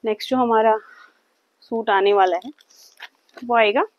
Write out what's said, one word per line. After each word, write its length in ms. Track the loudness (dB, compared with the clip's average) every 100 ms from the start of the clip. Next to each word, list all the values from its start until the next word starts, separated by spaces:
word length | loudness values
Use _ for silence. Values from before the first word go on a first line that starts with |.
Next 260 | -6 -6 -4
जो 60 | -2
हमारा 420 | 0 2 2 0 -4 -20 -20 _ _ _ _ _
suit 280 | _ -6 -2
आने 220 | 0 2
वाला 240 | 2 2 -2
है 160 | -8 -20 _ -20 -20 _ -20 _ _ -18
वो 120 | -2 2
आएगा 280 | 2 0 -2